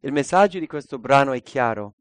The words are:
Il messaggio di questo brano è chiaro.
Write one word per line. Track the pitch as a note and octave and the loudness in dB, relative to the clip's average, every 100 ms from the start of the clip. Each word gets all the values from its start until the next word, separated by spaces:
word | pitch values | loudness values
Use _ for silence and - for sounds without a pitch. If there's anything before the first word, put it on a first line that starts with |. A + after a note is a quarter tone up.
Il | C#3 | -4
messaggio | C#3+ C#3 F3+ G3+ F#3+ | -4 0 2 2 0
di | D#3+ | -8
questo | D3+ - C3+ | -10 -10 -12
brano | A#2+ C#3 C#3 | 2 4 4
è | B2+ | -2
chiaro. | - C#3 A#2+ G#2+ G#2 _ | -6 -2 -2 -2 -10 _